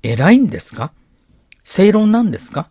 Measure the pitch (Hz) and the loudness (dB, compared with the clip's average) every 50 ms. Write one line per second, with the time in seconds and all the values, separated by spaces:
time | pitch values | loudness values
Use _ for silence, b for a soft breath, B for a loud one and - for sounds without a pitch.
0 | - 120 113 110 135 175 226 269 269 190 - - - - - - - - _ _ | -6 -6 -4 0 2 4 4 4 2 0 -4 -8 -14 -14 -14 -12 -12 -12 _ _
1 | _ _ _ _ _ _ _ _ _ _ _ _ _ - - - 190 208 208 214 | _ _ _ _ _ _ _ _ _ _ _ _ _ -10 0 2 2 4 4 2
2 | 214 214 214 233 240 208 147 - - - - 143 156 _ | 2 2 0 0 0 -2 -4 -8 -12 -12 -12 -12 -12 _